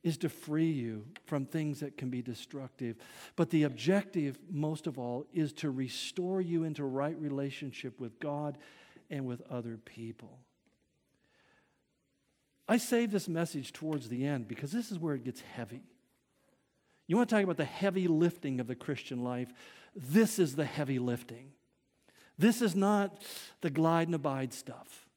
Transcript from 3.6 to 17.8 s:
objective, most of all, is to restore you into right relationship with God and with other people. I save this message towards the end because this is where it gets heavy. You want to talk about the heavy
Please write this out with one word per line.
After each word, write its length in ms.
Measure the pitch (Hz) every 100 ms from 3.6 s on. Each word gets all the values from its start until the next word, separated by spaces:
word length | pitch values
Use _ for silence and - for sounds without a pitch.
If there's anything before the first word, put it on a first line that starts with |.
objective, 760 | 147 120 127 196 196 180 143 123 175
most 380 | 147 151 156 165
of 100 | 131
all, 300 | 120 123 151
is 180 | 175 147 147
to 140 | 151
restore 720 | 131 131 - - - 180 190
you 240 | 175 170
into 220 | 160 147 139
right 340 | 131 147 160
relationship 800 | 151 139 139 135 139 123 131 -
with 180 | 120 110
God 400 | 143 143 147 143 - - - - _
and 160 | 147 131
with 160 | 123
other 340 | - 123 117 113
people. 640 | - - 113 113 113 127 _ _ _ _ _ _ _ _ _ _ _ _ _ _ _ _ _ _ _ _ _ _ -
I 120 | 233
save 340 | - 233 233
this 160 | 196 -
message 460 | 165 170 151 127
towards 340 | - 156 151 117
the 180 | 123 139
end 220 | 139 110
because 240 | 117 143
this 180 | 220 226
is 80 | 180
where 180 | 160 139
it 100 | 127
gets 160 | -
heavy. 420 | - - 113 120 - _ _ _ _ _ _ _ _ _ _ _ -
You 120 | 190
want 100 | 240
to 80 | 220
talk 80 |
about 140 | 190 160
the 80 | 147
heavy 420 | -